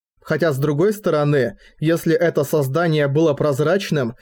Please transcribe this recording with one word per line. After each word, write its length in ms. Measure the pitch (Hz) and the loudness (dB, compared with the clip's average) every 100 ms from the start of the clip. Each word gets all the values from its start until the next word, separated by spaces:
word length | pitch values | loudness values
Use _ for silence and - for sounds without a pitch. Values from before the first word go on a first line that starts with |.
| _ _ | _ _
Хотя, 300 | - 156 170 | -6 -2 0
с 60 | 131 | 0
другой 360 | 147 143 202 | -2 0 0
стороны, 640 | 208 180 151 147 143 117 - - - | 0 -2 0 2 2 0 -6 -20 -6
если 360 | 151 165 170 160 | -2 0 0 2
это 280 | 170 156 | 2 0
создание 640 | 143 156 131 156 170 151 143 | 0 0 0 0 0 0 0
было 260 | 147 165 | 2 2
прозрачным, 840 | 143 151 135 151 196 - 151 117 - | 0 0 0 0 0 0 -2 -4 -8